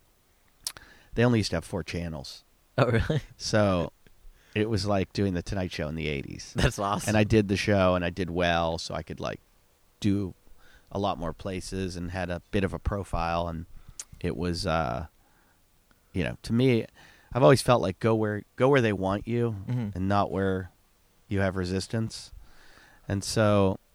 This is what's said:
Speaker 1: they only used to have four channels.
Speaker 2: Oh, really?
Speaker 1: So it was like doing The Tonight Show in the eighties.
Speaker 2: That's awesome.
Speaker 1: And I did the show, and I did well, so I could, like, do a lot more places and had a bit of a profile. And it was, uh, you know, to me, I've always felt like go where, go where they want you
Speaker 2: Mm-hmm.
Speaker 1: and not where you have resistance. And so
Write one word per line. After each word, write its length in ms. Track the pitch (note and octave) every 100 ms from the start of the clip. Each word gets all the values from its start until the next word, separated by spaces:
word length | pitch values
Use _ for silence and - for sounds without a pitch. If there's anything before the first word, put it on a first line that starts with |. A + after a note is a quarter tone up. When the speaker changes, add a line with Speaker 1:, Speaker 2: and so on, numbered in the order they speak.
| _ _ _ _ _ _ - - - - - -
Speaker 1:
they 80 | B2
only 140 | A#2
used 100 | F#2+
to 60 | E2+
have 80 | -
four 180 | F#2+
channels. 600 | E2 F2 E2+ D#2 - - _ _ _ -
Speaker 2:
Oh, 80 | B2
really? 300 | A2+ - D#3 - -
Speaker 1:
So 540 | - A2 G#2 F2+ D#2+ _ - - - - _
it 160 | G#2+ G#2+
was 160 | G#2 G2+
like 260 | G2 F2+
doing 200 | - G2
The 80 | F2
Tonight 300 | - G2 F#2
Show 160 | - D2+
in 80 | D#2+
the 120 | D2+
eighties. 460 | C#2+ - G1+ - -
Speaker 2:
That's 220 | C3+ A2+
awesome. 300 | G2+ G2+ -
Speaker 1:
And 80 | A2
I 60 |
did 240 | G#2 A2 G2
the 100 | G2
show, 380 | - G2+ F#2 F2+
and 80 | F2
I 40 |
did 180 | F2 F2
well, 480 | E2+ F2 E2+ E2 E2+
so 160 | -
I 80 | E2
could, 160 | D#2+ -
like, 200 | B1 - _ _ _ _ _ -
do 340 | G#2 G2 F#2+ - - - - - _
a 80 | G2
lot 180 | G2+ C#2
more 160 | E2
places 600 | D#2 G2+ F#2+ - F#2+ F#2 F2
and 160 | F2
had 180 | F#2 F2
a 120 | E2+ -
bit 120 | G#2
of 100 | F#2+
a 60 | E2
profile. 680 | - G2+ F#2 E2+ E2+ E2+ E2+
And 180 | E2 E2+ - - - - -
it 160 | F2+ C2
was, 300 | F2 E2+ F2
uh, 400 | D#2+ C#2 B1 E2 _ _ _ _ _ _ _ _ _ _
you 100 | G2
know, 140 | C2 -
to 100 | -
me, 320 | A2+ C3 A2+ - - - - -
I've 100 | B2
always 180 | C#3+ C3
felt 200 | - A#2+
like 180 | F#2+ -
go 140 | A2+ A2+
where, 280 | G#2+ G#2 - -
go 140 | B2+
where 120 | C#3
they 120 | A2+
want 340 | F#2+ F#2+ G2+ A2+
you 280 | A#2+ A#2 G2+ G#2+
Speaker 2:
Mm-hmm. 220 | B2 G#2+ F2+
Speaker 1:
and 120 | F#2+
not 240 | G2+ G2
where 400 | F#2 G2 F#2+ F2+ _ _ _ _ _ -
you 120 | G2
have 140 | G2 F#2
resistance. 720 | F2+ F#2+ - A2+ A2 - - - - - - - - - -
And 160 | G2
so 560 | - - G#2+ G#2 F#2+ - _